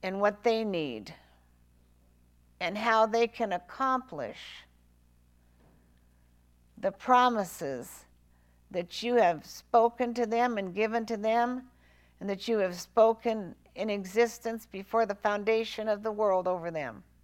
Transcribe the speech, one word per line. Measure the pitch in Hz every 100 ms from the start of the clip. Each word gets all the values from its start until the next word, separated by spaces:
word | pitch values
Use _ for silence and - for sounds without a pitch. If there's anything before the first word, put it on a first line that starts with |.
And | 190 190
what | 202 208
they | 240 226
need | 220 180 151 113 107 - _ _ _ _ _ _ _ _ _ _ _ _ _ _
and | 175 196
how | 226 226 220
they | 226 233
can | - 226
accomplish | 180 - - 269 262 247 156 120 - - - - _ _ _ _ _ _ _ _ _ _ _ _ _ _ _ _ _ _ _ _ -
the | 196
promises | 190 - 254 247 233 185 - 151 131 123 - - _ _ _ _ _ _
that | 180 175 -
you | 233 240
have | 190 160 -
spoken | - - 240 233 233 247
to | 240 233
them | 233 247 226
and | 196
given | 180 220 226 226
to | 226
them, | 214 226 240 254 254 _ _ _ _ _
and | 196
that | 196 -
you | 220
have | 190 175
spoken | - - 220 226 240 220 180 - _ -
in | 214
existence | 202 185 202 233 - 233 226 -
before | 196 196 226 220
the | 202
foundation | 214 208 208 220 226 - 214
of | 208
the | 220
world | 208 214 185 185
over | 180 165
them. | 165 135 113 - _